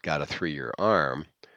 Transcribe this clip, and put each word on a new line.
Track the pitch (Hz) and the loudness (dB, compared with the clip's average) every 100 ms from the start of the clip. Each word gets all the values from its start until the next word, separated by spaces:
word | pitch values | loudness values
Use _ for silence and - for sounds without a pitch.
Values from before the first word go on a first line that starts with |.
got | 82 73 | -2 -2
a | 71 | -2
three-year | - 82 71 58 - | -4 -4 -4 -6 0
arm. | 104 98 71 65 - _ - | 4 4 4 -2 -6 _ -20